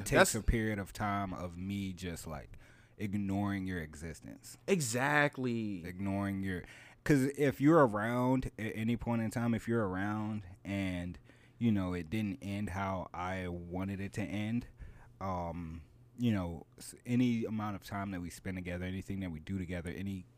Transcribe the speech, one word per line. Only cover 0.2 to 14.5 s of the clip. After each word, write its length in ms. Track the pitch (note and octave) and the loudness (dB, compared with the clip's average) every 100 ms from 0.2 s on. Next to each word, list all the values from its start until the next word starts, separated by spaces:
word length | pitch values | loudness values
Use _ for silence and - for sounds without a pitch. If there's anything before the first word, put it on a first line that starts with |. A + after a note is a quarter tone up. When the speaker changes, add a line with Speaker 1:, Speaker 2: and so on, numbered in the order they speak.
| F#3+ | 6
Speaker 2:
that's 20 | |
Speaker 1:
a 80 | A2 | 4
period 360 | - A#2 A2 G2+ | 2 2 2 -2
of 140 | F#2 | -6
time 400 | - G#2 G2+ G2 | -4 -2 0 -2
of 240 | F2+ F2 E2+ | -4 -6 -6
me 360 | F#2+ G2+ F#2+ | -4 -2 -4
just, 340 | E2+ F2+ D#2+ E2 | -4 -6 -6 -8
like, 320 | C#2+ A#1+ - - - - - | -10 -10 -16 -20 -20 -20 -8
ignoring 680 | G#2 G#2 G2 G2 G2+ G2 F#2 | -2 0 0 2 2 0 -2
your 140 | F2+ | -4
existence. 760 | D#2 D2 E2 - - - - - - | -6 -8 -10 -10 -12 -14 -16 -8 0
Speaker 2:
Exactly. 1160 | F#3 B2 A#2+ C#3 D3 D3 - B2+ A#2 G#2+ F#2 | 2 2 0 4 4 4 2 -2 0 -2 -4
Speaker 1:
Ignoring 580 | F2 F#2 G2 G2 G2+ G2 | -6 -4 -2 0 0 0
your, 200 | F#2+ F2+ - - - - | -2 -4 -6 -16 -20 -4
'cause 200 | - C#3+ C3+ - | 4 4 4 2
if 240 | C#3+ - | 0 6
you're 240 | C#3+ E3 B2+ | 8 10 8
around 640 | G#2 A2+ B2 B2+ C3 - - | 6 2 2 4 4 2 -4
at 140 | A2 | -4
any 220 | G#2+ A2+ A#2 | 0 0 0
point 260 | A#2 A#2 | 0 0
in 80 | A2 | 0
time, 240 | A#2+ A#2 | 0 0
if 120 | A2 A2+ | 0 2
you're 200 | A#2 G2 | 2 2
around 560 | F2+ G#2 G#2+ G#2+ G#2+ F#2 G2 | 0 0 -2 -2 -4 -8 -12
and, 540 | - G2+ F#2 F2+ F2 - - - - - | -4 -2 0 -2 -4 -8 -16 -20 -20 0
you 140 | A#2+ | 4
know, 220 | G2+ F2+ | 4 2
it 160 | F2+ D#2+ | -2 -2
didn't 280 | A2 G#2 F#2 | -2 -2 -4
end 280 | G2 G2+ G2+ | -4 -4 -4
how 380 | F#2+ G2 F#2+ E2+ | -2 -2 -2 -6
I 340 | E2+ F#2 F#2+ F2+ | -6 -4 -2 -4
wanted 520 | F2 F2 F2+ G2 F#2+ | -6 -6 -4 -4 -4
it 120 | G2 | -6
to 80 | - | -4
end, 440 | E2 G2+ G#2+ | -4 -2 -2